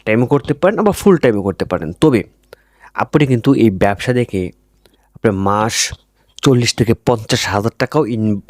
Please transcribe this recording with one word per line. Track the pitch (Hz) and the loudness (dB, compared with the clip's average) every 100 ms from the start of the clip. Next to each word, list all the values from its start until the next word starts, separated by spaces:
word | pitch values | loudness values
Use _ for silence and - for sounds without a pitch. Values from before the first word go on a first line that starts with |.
টাইমও | - 110 123 | -2 0 2
করতে | 143 - | -2 -2
পারেন, | 147 180 226 | 0 0 2
আবার | 208 | 0
ফুল | - 202 165 | 2 2 4
টাইমও | 127 104 | 2 0
করতে | 98 90 | -2 -4
পারেন। | 85 87 78 | -4 -4 -6
তবে | - 156 113 - _ _ - _ _ - | 0 2 2 -2 _ _ -20 _ _ -14
আপনি | - 107 180 139 | -8 -2 0 0
কিন্তু | 120 135 | 0 2
এই | 139 110 | 2 2
ব্যবসা | 92 101 101 - | 2 -2 -2 -4
দেখে | 123 117 98 90 - _ _ _ _ _ | -4 -4 -6 -8 -10 _ _ _ _ _
আপনার | - 113 | -2 -2
মাস | 98 98 104 110 - - - _ _ _ - | 0 0 0 -2 -2 -6 -8 _ _ _ -2
চল্লিশ | 143 123 117 | 2 2 0
থেকে | - 113 | 0 0
পঞ্চাশ | 113 - 117 110 120 - | 0 0 -2 -2 -4 -2
হাজার | 98 110 - | -2 -2 -4
টাকাও | 127 151 120 | -4 -2 -2
ইন-, | 117 110 101 | -2 -2 -2